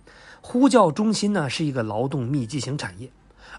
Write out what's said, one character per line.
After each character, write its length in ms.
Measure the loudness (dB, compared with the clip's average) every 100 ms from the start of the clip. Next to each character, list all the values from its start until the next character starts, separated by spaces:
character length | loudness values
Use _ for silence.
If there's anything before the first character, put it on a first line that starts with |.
| -20 -20 -20 -20
呼 260 | -6 2 6
叫 240 | 6 4
中 220 | 2 0
心 180 | 0 0
呢， 180 | 0 -2
是 140 | -2
一 80 | -2
个 120 | -2
劳 240 | -2 -2 -2
动 180 | -2 -2
密 200 | -2 -4
集 140 | -6
型 180 | -6 -8
产 220 | -8 -12
业， 100 | -18 _ _ _ -20